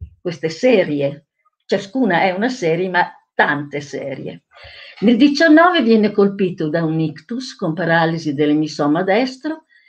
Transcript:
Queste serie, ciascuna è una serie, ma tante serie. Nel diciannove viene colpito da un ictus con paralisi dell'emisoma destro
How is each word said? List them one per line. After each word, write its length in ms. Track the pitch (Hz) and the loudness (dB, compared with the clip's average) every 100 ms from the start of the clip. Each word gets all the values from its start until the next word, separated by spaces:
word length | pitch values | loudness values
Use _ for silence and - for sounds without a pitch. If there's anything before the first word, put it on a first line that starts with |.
| - _ | -20 _
Queste 260 | 180 165 160 | -10 -6 -6
serie, 800 | 160 254 214 165 147 139 143 _ _ _ _ - | 0 2 2 2 -2 -4 -6 _ _ _ _ -4
ciascuna 560 | 196 - 262 226 170 | -4 -4 -2 0 2
è 100 | 190 | 0
una 160 | 180 240 | 0 -4
serie, 400 | 254 165 165 185 | -2 -2 -2 0
ma 240 | 175 - - _ | -2 -2 -6 _
tante 480 | - 202 143 143 143 | -2 -2 -2 -6 -10
serie. 640 | 143 - 139 135 - 165 _ - - - - - | -10 -10 -10 -10 -12 -16 _ -20 -20 -20 -20 -2
Nel 160 | 202 233 | 2 4
diciannove 640 | 285 294 330 311 359 339 | 4 4 6 6 6 4
viene 300 | 226 226 208 | 2 4 2
colpito 580 | 208 202 202 185 180 156 | 2 0 2 -4 -2 -4
da 160 | 165 160 | -2 -2
un 160 | 160 | -2
ictus 520 | 156 156 - 240 254 | -4 -6 -12 -10 -10
con 200 | - 180 | -8 -6
paralisi 600 | 160 170 165 160 165 151 | -4 0 0 0 -2 -6
dell'emisoma 720 | 139 147 151 156 - 147 160 | -2 0 0 -2 -2 -2 0
destro 600 | 185 202 254 - 311 320 _ _ | 0 0 0 -6 -10 -10 _ _